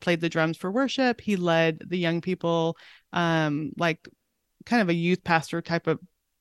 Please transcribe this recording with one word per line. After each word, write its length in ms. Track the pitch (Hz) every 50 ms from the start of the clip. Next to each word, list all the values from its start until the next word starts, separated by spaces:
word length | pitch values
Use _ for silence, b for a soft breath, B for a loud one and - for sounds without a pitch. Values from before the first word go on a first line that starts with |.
played 200 | - 185 175 165
the 80 | 170 165
drums 300 | - 170 160 165 165 -
for 120 | - 185
worship. 500 | 196 254 277 233 - - 262 247 233 -
He 140 | - 220 202
led 460 | 180 175 170 165 165 165 165 160 160 -
the 120 | - 175 185
young 220 | 170 165 170 170
people, 560 | - 185 185 - - 170 170 165 165 165 165 B B B B B B B -
um, 580 | 175 170 170 165 160 156 151 147 147 156 - - -
like, 300 | 170 165 156 - - - _ _ _ _ _ _ _ _ _ - -
kind 160 | - 233 240
of 80 | 208 170
a 40 | 170
youth 300 | 170 170 175 180 - -
pastor 380 | - 170 160 156 - - 170
type 240 | - - 170 170 -
of 120 | 165 160 - - - _ _ _ _ _ _